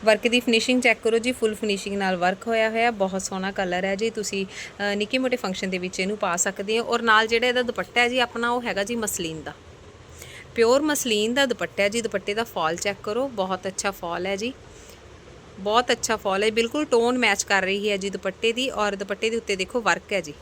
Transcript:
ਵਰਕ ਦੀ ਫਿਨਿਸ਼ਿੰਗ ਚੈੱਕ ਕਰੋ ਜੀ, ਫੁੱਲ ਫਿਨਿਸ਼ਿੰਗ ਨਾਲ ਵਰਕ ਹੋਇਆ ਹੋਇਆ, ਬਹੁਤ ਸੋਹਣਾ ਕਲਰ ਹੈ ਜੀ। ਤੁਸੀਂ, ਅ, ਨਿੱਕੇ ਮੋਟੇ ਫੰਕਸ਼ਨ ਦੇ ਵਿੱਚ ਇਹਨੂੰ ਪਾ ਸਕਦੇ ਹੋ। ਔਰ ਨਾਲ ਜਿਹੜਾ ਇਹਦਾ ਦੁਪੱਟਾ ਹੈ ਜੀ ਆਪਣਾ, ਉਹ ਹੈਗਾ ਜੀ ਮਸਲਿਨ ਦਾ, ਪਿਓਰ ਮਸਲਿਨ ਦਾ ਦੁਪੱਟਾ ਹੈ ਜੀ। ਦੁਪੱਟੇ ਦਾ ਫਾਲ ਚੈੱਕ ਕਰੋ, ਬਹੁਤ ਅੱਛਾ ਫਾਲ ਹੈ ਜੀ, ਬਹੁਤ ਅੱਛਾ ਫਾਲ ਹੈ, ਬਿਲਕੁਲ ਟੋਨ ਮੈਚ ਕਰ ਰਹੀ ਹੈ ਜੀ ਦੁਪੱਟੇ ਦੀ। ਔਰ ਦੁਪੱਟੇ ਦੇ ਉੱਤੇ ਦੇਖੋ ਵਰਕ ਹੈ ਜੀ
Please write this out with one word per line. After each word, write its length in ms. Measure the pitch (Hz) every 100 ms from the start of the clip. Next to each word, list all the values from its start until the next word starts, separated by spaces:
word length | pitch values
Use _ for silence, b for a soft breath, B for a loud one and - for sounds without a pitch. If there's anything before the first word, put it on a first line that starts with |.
ਵਰਕ 240 | 208 208 233
ਦੀ 120 | 240
ਫਿਨਿਸ਼ਿੰਗ 420 | 247 226 220 254
ਚੈੱਕ 180 | 240 226
ਕਰੋ 140 | 226 226
ਜੀ, 140 | 233
ਫੁੱਲ 220 | 247 220
ਫਿਨਿਸ਼ਿੰਗ 420 | 214 214 196 202 202
ਨਾਲ 200 | 190 185
ਵਰਕ 300 | 175 190 233
ਹੋਇਆ 240 | 226 220
ਹੋਇਆ, 200 | 220 233
ਬਹੁਤ 320 | 220 190 190
ਸੋਹਣਾ 280 | 185 190 190
ਕਲਰ 340 | 196 190 180
ਹੈ 100 | 190
ਜੀ। 160 | 196 226
ਤੁਸੀਂ, 360 | 226 202 196 190
ਅ, 500 | - - - 202 202
ਨਿੱਕੇ 220 | 208 262
ਮੋਟੇ 180 | 262 247
ਫੰਕਸ਼ਨ 340 | 196 185 190
ਦੇ 80 | 185
ਵਿੱਚ 220 | 180 180
ਇਹਨੂੰ 160 | 185 208
ਪਾ 200 | 202 175
ਸਕਦੇ 420 | 202 190 196 220
ਹੋ। 60 |
ਔਰ 180 | 233 233
ਨਾਲ 240 | 233 214 220
ਜਿਹੜਾ 200 | 233 247
ਇਹਦਾ 160 | 247
ਦੁਪੱਟਾ 380 | 240 226 180 -
ਹੈ 80 | 240
ਜੀ 100 | 254
ਆਪਣਾ, 320 | 240 233 240
ਉਹ 120 | 240
ਹੈਗਾ 220 | 240 190
ਜੀ 120 | 202 233
ਮਸਲਿਨ 460 | 208 - 170 160
ਦਾ, 100 | 151 - - - - - - B B B B
ਪਿਓਰ 280 | - 226 262
ਮਸਲਿਨ 520 | 302 294 254 214 214
ਦਾ 120 | 247 277
ਦੁਪੱਟਾ 360 | 240 175 -
ਹੈ 60 | 202
ਜੀ। 120 | 226
ਦੁਪੱਟੇ 340 | 220 202 190
ਦਾ 100 | 202
ਫਾਲ 320 | 233 - 160 170
ਚੈੱਕ 220 | 202 196
ਕਰੋ, 260 | - 214 269
ਬਹੁਤ 380 | 226 185 185 196
ਅੱਛਾ 240 | 190 202
ਫਾਲ 360 | 196 175 170 180
ਹੈ 100 | 196
ਜੀ, 160 | 226 262 - B B B - - - - - -
ਬਹੁਤ 320 | 196 220 240
ਅੱਛਾ 240 | 233 - 214
ਫਾਲ 260 | 214 190
ਹੈ, 80 | 208
ਬਿਲਕੁਲ 340 | 220 226 294
ਟੋਨ 340 | 302 240 233 247
ਮੈਚ 240 | 226 202
ਕਰ 200 | - 196
ਰਹੀ 280 | 185 202 208
ਹੈ 60 | 202
ਜੀ 140 | 196
ਦੁਪੱਟੇ 420 | 190 190 185 226
ਦੀ। 180 | 226 262
ਔਰ 260 | 202 208 196
ਦੁਪੱਟੇ 340 | 202 196 220
ਦੇ 60 | 226
ਉੱਤੇ 200 | 226 196
ਦੇਖੋ 240 | 180 254
ਵਰਕ 320 | 208 170 -
ਹੈ 80 | 202
ਜੀ 140 | 160 143